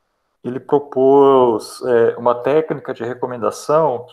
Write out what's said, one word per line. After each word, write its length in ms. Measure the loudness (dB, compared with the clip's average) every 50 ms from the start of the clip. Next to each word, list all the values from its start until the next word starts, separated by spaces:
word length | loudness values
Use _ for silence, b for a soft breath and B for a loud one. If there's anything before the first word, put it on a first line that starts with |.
| _ _ _ _ _ _ _ _ -12
ele 160 | -10 -10 -10
propôs, 1200 | -4 -2 -2 -2 -2 -4 -2 2 4 6 6 6 6 6 6 4 4 2 0 -2 -6 -10 -14 -8 -2
é, 320 | 0 2 2 2 0 0
uma 180 | -2 -2 -2 -2
técnica 580 | -2 -2 -2 0 0 -2 -4 -6 -10 -10 -12 -12
de 100 | -10 -10
recomendação 1000 | -10 -10 -10 -10 -10 -8 -6 -6 -6 -6 -6 -4 0 0 0 2 0 -2 -6 -10 -14